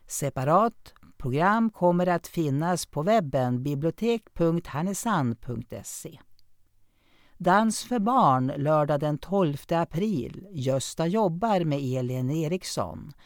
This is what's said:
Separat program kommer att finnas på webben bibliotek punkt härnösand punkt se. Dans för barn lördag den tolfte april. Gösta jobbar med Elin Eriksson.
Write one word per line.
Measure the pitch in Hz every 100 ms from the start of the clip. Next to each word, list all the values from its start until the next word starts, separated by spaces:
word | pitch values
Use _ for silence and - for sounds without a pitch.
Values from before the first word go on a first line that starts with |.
| -
Separat | - 139 135 135 180 233 - - - - -
program | 131 139 185 226 226
kommer | - 175 175 180
att | 170 -
finnas | 170 151 139 170 175 -
på | 143
webben | 170 226 143 135 123 123
bibliotek | 139 139 160 - 226 226 -
punkt | - 165 170 -
härnösand | 143 190 190 233 180 123 120
punkt | - 117 120 104
se. | - - - - - - - - _ _ _ _ _ _ _ -
Dans | 185 202 226 -
för | - 247
barn | 214 262 160 131 131 143
lördag | 143 156 147 147
den | 151 151
tolfte | - 196 160 139 - 170
april. | 165 160 214 160 107 - 190
Gösta | 165 135 135 - - 165
jobbar | 220 196 170 233 185
med | 160 143
Elin | 131 131 123 127 127
Eriksson. | 160 151 185 - - 87 - - -